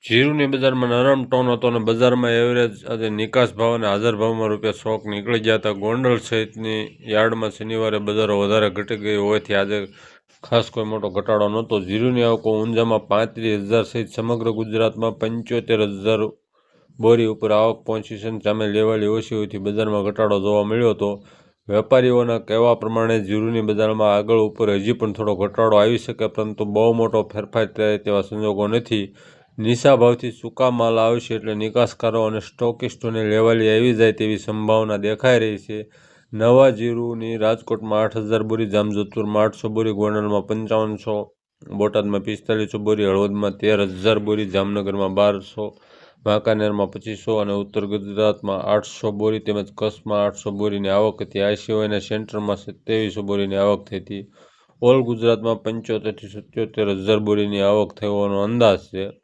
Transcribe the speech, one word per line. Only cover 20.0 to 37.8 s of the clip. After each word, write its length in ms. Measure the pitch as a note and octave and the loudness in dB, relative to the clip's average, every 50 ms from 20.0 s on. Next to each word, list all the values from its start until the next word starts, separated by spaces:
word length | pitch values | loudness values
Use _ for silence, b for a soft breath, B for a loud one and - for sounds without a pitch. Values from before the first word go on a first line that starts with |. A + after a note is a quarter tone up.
| G2 | -2
ઘટાડો 360 | G#2 G#2 - A2 G#2+ G#2 G2+ | -2 0 0 2 2 2 2
જોવા 240 | F#2+ G#2 G#2 G#2 G2+ | 2 2 2 2 2
મળ્યો 260 | G#2 A2 A#2 A#2+ A#2 | 2 0 2 2 2
હતો. 200 | G#2 - G2+ G2+ G2+ G2+ b b b b b b b b _ - | 2 2 -2 -4 -4 -6 b b b b b b b b _ 0
વેપારીઓના 680 | G2+ G#2+ G#2+ - C3+ C3 B2+ B2+ B2 A#2+ A#2+ A#2+ A#2 A2+ | 0 0 2 4 4 4 6 6 4 4 2 2 0 -4
કહેવા 360 | - - G#2+ A2+ A#2 A#2+ A#2 | -2 -2 2 4 4 4 4
પ્રમાણે 460 | - - A2 A2+ A2+ A2+ A2+ A2+ A2 | 2 0 -2 0 0 2 2 2 0
જીરુની 400 | G2+ F#2+ G#2 G#2+ A2 A2+ A2+ A2+ | 0 0 -2 -2 0 0 0 0
બજારમાં 540 | G#2+ G#2+ G#2+ G#2 A2 G#2+ A2 G#2+ G#2+ G#2 G2+ | 0 0 0 2 2 0 2 2 2 4 4
આગળ 240 | G#2 G#2 G#2+ A2+ A2+ | 2 2 2 2 2
ઉપર 300 | G#2+ G#2+ G#2 - A2+ G#2 G2+ | 2 0 0 -2 0 0 0
હજી 180 | G2+ G2 A2 | 0 0 0
પણ 200 | A#2+ - A#2+ G#2+ | -2 0 -2 -4
થોડો 220 | G2+ F#2+ A2 G#2 G#2 | -4 -4 -2 -2 -2
ઘટાડો 420 | F2+ G2 G2+ G2 - A2+ A2 G#2+ | -2 -2 -4 0 2 2 6 6
આવી 220 | G#2 G#2 A2+ A#2+ A2 | 6 6 4 2 0
શકે, 280 | - - A2+ - A2 | -4 -8 -6 -4 -4
પરંતુ 380 | G#2 - - G#2+ G#2+ G#2 - G#2+ | -4 -2 -4 -4 -4 -4 -6 -6
બહુ 280 | G#2 G#2 G#2+ A2 A#2 | -2 2 2 4 4
મોટો 300 | A#2 A#2 A2+ A2 A2 A2 | 4 2 0 0 0 0
ફેરફાર 440 | G#2 - - G#2+ G#2 - - A#2 A2 | -2 -2 -6 -10 -10 -4 -2 -2 -2
થાય 320 | G2 - - G#2+ G#2+ G#2+ G#2 | -2 -2 -2 0 0 0 -2
તેવા 240 | G#2 G#2 G2+ G2+ | -2 -2 -2 -2
સંજોગો 460 | F#2+ G2+ G#2+ G#2+ G#2+ G#2+ G2+ G2 G#2 G#2 | -2 -2 -6 -4 -4 -2 -2 -2 -2 0
નથી. 460 | A2 A#2+ A#2 - A2+ G#2+ G2 G2 B B B B B B B B B - | 0 -2 -2 -2 -4 -4 -4 -6 B B B B B B B B B -4
નીચા 380 | G#2+ A2+ B2 A#2+ - D#3 C#3 | -2 0 0 4 6 6 6
ભાવથી 340 | A#2+ A#2 A#2+ A#2+ A#2+ - B2 | 8 6 6 4 2 -2 -12
સૂકા 400 | A2+ - - A#2 - - C3 B2+ | -12 -10 -16 -16 -4 0 0 0
માલ 280 | B2 A#2+ A#2 A#2 A2+ A2+ | 2 2 0 2 2 2
આવશે 360 | A2 A2+ A#2+ A#2+ A#2+ - A#2 | 2 2 2 0 -2 -6 -8
એટલે 200 | A2 G2+ A2 G#2+ | -6 -4 -6 -6
નિકાસકારો 680 | G#2 G#2+ A2 G#2 B2 A#2+ A#2 - _ - A2+ A2 A2+ A2 | -4 -4 -2 2 2 2 2 0 _ -4 -2 0 0 -2
અને 140 | A2 A2 G#2+ | 0 -2 -4
સ્ટોકિસ્ટોને 880 | G2+ - _ - B2 A#2+ A#2 A#2 C3 A#2 - - - A#2 A2+ A2+ A2 G#2 | -8 -10 _ -4 -4 -4 -2 -4 -8 -10 -10 -8 -8 -6 -4 -2 -2 0
લેવાલી 380 | G#2+ A2 A2+ A#2 A2+ A2+ A2 A2 | 2 4 4 4 4 4 4 4
આવી 260 | G#2+ A2 A#2+ B2+ A#2+ | 4 4 4 2 4
જાય 180 | G#2+ A2+ A2 | 4 4 4
તેવી 260 | G2+ - A2 G#2+ G#2+ G2 | 4 2 -2 -2 -2 -4
સંભાવના 580 | - - G#2+ G#2+ G#2+ G#2+ A2 A2 A2 G#2+ G#2+ | -6 -6 -6 -4 0 2 2 2 2 0 -4
દેખાઈ 420 | G2+ G2+ G#2 A2 G#2 - B2+ B2+ A#2 | -2 -2 -4 -4 0 2 4 4 4
રહી 200 | A2 A2 G#2+ F#2+ | 2 0 -4 -8
છે. 200 | F#2+ - G#2+ G#2+ G#2+ b b b b b b b b b | -10 -10 -12 -12 -12 b b b b b b b b b
નવા 380 | - G#2+ A2 A#2 B2 C3 C#3 C3+ | -4 0 4 6 8 8 8 6
જીરુની 640 | A#2 G#2+ A2+ A#2+ A#2 A#2 A#2+ A#2+ A#2 A2+ A2+ A2+ A2+ | 4 2 -4 -4 -4 -4 -4 -6 -6 -6 -6 -6 -4
રાજકોટમાં 680 | A2 G#2+ A2 A#2 A2+ - - A2+ G#2+ | 0 0 0 0 0 -2 -6 -6 -6